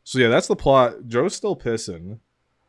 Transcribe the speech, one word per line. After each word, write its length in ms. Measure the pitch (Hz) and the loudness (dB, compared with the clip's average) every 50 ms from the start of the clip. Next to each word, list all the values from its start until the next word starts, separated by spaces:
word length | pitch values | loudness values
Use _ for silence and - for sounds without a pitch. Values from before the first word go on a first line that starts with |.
| _ | _
So 160 | - - 131 | -8 0 2
yeah, 80 | 123 113 | 2 4
that's 200 | 117 156 - - | 4 2 2 0
the 80 | 208 | -4
plot. 520 | - - 143 135 135 123 120 - - 117 120 | -2 2 4 6 6 4 4 0 -6 -14 -4
Joe's 280 | 113 120 143 190 220 | -2 0 0 0 -4
still 200 | - - 208 180 | -4 -4 -6 -6
pissing. 640 | - - 120 113 110 - - 90 82 85 92 107 113 _ _ _ _ _ _ _ _ _ | -4 -4 -4 -4 -4 -6 -8 -12 -12 -12 -16 -16 -18 _ _ _ _ _ _ _ _ _